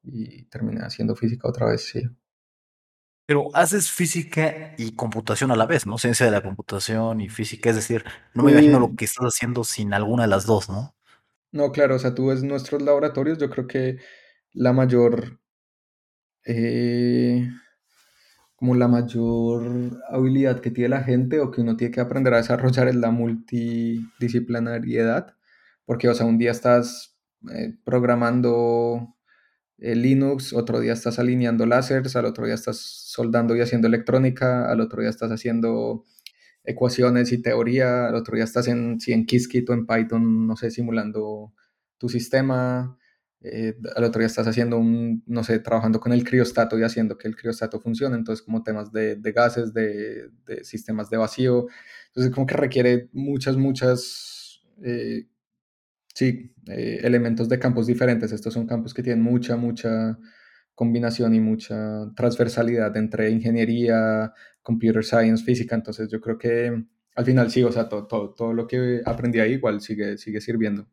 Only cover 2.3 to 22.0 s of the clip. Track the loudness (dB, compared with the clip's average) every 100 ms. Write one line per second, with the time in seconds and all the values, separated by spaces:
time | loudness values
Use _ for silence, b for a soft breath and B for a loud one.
2.3 | _ _ _ _ _ _ _ _ _ 0
3.3 | 0 2 2 2 2 0 -2 -2 -2 -4
4.3 | 0 0 -2 -14 -10 -10 -6 -6 -6 -4
5.3 | -2 2 2 4 2 -2 -2 0 4 4
6.3 | 2 -2 -10 -8 -6 -2 -2 -2 -2 -6
7.3 | -6 -8 0 0 0 0 -4 -6 B B
8.3 | 4 8 10 10 8 4 0 -6 -2 -2
9.3 | -2 -2 -2 -4 -4 -2 0 0 2 2
10.3 | 2 4 2 2 -8 -8 _ _ _ _
11.3 | _ _ -2 -2 2 2 4 0 0 0
12.3 | 0 -2 -4 -4 -2 2 4 2 0 -2
13.3 | -2 -2 -4 -4 -2 -2 -4 B B B
14.3 | B _ 0 2 4 4 6 4 2 -6
15.3 | -16 _ _ _ _ _ _ _ _ _
16.3 | _ -4 -2 0 0 0 2 2 2 2
17.3 | 2 -2 -8 B B _ _ _ _ _
18.3 | _ _ _ 2 4 4 4 2 -2 0
19.3 | 0 0 -2 -4 -4 -6 -8 -6 0 2
20.3 | 4 2 0 -4 -2 0 0 2 2 2
21.3 | 0 0 0 -2 0 -2 -2